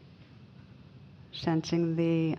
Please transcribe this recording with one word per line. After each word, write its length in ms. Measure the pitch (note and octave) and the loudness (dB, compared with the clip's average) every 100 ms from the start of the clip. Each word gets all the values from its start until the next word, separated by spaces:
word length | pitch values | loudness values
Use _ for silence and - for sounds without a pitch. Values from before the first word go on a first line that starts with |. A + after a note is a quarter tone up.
| - - - - - - - - - - - - - | -20 -20 -20 -20 -20 -20 -20 -20 -20 -20 -20 -20 -18
Sensing 640 | - - D#3+ - E3+ E3+ E3 | -6 0 0 0 0 0 2
the 400 | E3 E3 D#3+ | 2 2 2